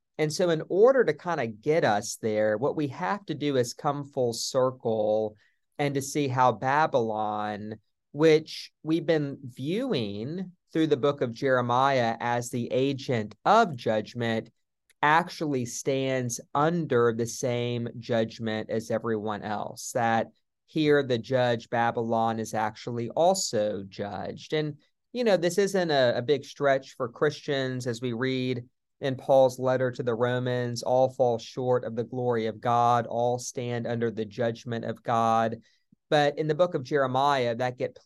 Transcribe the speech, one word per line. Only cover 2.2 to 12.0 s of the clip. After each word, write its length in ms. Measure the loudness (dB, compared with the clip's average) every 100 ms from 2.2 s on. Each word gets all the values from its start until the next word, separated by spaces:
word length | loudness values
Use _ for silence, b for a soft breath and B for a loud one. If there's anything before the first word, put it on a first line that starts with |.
| -2 2 2 2
what 180 | 0 -2
we 120 | -4
have 360 | -4 -4 -4 -6
to 80 | -4
do 220 | 0 0
is 160 | 0
come 320 | -2 -4 -4 -4
full 300 | -2 -2 -2
circle 1000 | -4 0 0 0 -2 0 2 0 -2 b b b _ -4
and 160 | -2 -2
to 80 |
see 260 | -4 -2 0
how 240 | 4 4
Babylon, 1200 | 4 0 2 2 2 0 -2 -2 -2 -4 -6 -8 -12 _ _ _
which 580 | 2 4 4 2 -12 -16 _
we've 240 | -4 -2 2
been 320 | 0 0 -6
viewing 1120 | -12 -10 -6 -4 -2 -2 -4 -6 -8 -8 -10 -14 _ 0
through 140 | 2
the 80 | 2
book 240 | 2 0
of 100 | -2
Jeremiah 840 | -2 2 2 2 2 4 4